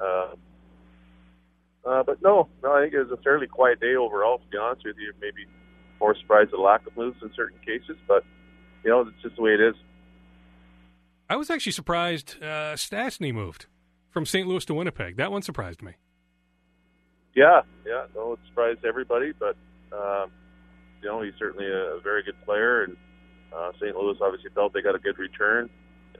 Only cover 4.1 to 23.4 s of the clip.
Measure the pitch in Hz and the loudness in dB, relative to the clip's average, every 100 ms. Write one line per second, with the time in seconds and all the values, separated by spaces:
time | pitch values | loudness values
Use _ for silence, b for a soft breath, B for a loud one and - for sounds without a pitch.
4.1 | 104 107 123 - 101 110 127 107 104 104 | 0 0 0 -4 -6 -6 -6 -10 -12 -14
5.1 | 95 104 - 98 - - - - - 104 | -12 -12 -12 -18 -20 -20 -20 -20 -2 0
6.1 | 107 - 107 107 92 95 107 - - 120 | 2 4 6 6 4 4 4 0 -8 -8
7.1 | 123 110 - 110 - - 113 - 160 - | -8 -12 -8 -8 -10 -10 -10 -10 -8 0
8.1 | 98 - - - - - - 110 120 117 | 2 0 -10 -20 -20 -20 -6 2 2 2
9.1 | - 117 - 110 104 110 110 - _ - | -4 -14 -2 2 6 4 2 -10 _ -20
10.1 | _ _ _ _ _ _ _ _ _ _ | _ _ _ _ _ _ _ _ _ _
11.1 | _ - 233 294 330 - - 160 170 175 | _ -6 -4 -2 -4 -4 -6 -4 -2 -2
12.1 | 165 - - 156 156 151 151 - 202 254 | -4 -8 -14 -10 -8 -6 -8 -8 -6 -6
13.1 | - 156 113 98 76 - _ _ _ _ | -6 -6 -6 -8 -12 -20 _ _ _ _
14.1 | - 156 185 185 185 - 151 180 - 90 | -6 -2 -2 -2 -4 -4 -6 -6 -6 -8
15.1 | 95 165 202 190 147 95 82 87 87 _ | -4 -4 -4 -8 -10 -10 -12 -18 -20 _
16.1 | _ _ _ _ _ _ _ _ _ _ | _ _ _ _ _ _ _ _ _ _
17.1 | _ _ - 147 170 - - 104 120 131 | _ _ 6 8 8 4 -4 -8 -8 -8
18.1 | 107 113 117 - - 117 117 117 117 127 | -10 -8 -8 -8 -2 -2 0 -4 -4 -2
19.1 | 120 139 151 101 - - _ - 104 101 | -2 -2 -4 -6 -6 -10 _ -16 -8 -4
20.1 | 101 95 - - - - - - - 101 | -4 -6 -10 -20 -20 -20 -20 -20 -14 -10
21.1 | 110 107 - 107 90 98 95 92 82 92 | -8 -8 -8 -8 -8 -6 -4 -4 -6 -4
22.1 | 104 101 98 - 104 113 120 95 90 - | -4 -4 -8 -2 2 2 2 0 -6 -20
23.1 | - - - | -20 -20 -20